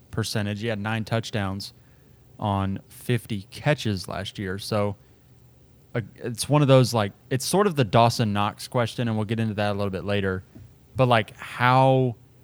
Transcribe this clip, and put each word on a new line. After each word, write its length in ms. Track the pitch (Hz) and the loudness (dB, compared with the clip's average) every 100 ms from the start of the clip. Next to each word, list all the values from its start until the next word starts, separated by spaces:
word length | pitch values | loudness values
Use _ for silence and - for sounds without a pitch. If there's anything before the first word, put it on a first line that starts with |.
| - | -10
percentage. 480 | - 107 113 104 101 | -6 -4 -4 -4 -4
He 80 | 117 | -4
had 100 | 104 | -4
nine 260 | 104 110 | -4 -4
touchdowns 680 | 107 113 - 107 98 98 - - _ _ _ _ _ - | -2 -4 -2 -4 -4 -6 -10 -16 _ _ _ _ _ -6
on 400 | 104 98 98 98 - | -2 0 -2 -4 -10
fifty 540 | - - 120 - 104 - | -10 -2 -2 -2 -10 -10
catches 560 | - 147 147 113 95 - | -4 -2 0 -2 -4 -6
last 320 | - 107 - | -10 -10 -8
year. 200 | 95 98 | -8 -8
So, 360 | - 107 104 98 _ _ _ - _ _ _ - _ | -4 -2 -2 -4 _ _ _ -20 _ _ _ -20 _
uh, 80 | 123 101 - | -8 -8 -10
it's 320 | 117 113 - | -10 -8 0
one 120 | 147 | 2
of 80 | 139 | 6
those, 240 | 131 117 | 6 6
like, 200 | 117 101 - - | 2 -2 -6 -6
it's 160 | 131 - | -4 0
sort 200 | 180 202 | 2 2
of 80 | 143 | 2
the 80 | |
Dawson 480 | 110 117 117 - 110 | 2 4 4 4 0
Knox 360 | 101 104 - - | 0 -2 -4 -6
question, 400 | 127 113 - 117 | -2 -2 -2 -2
and 80 | 110 | -2
we'll 80 | |
get 160 | 104 113 | -2 -2
into 140 | 113 | -2
that 160 | 104 104 | -2 -2
a 20 | |
little 160 | 101 101 | -2 -4
bit 140 | 92 | -4
later. 400 | 90 101 98 95 - - - - _ - | -2 0 0 -2 -8 -20 -20 -20 _ 0
But, 100 | 127 | 4
like, 260 | 117 104 - | 4 2 -8
how, 800 | - - 123 127 135 131 127 117 _ _ | -14 0 4 6 6 4 2 -2 _ _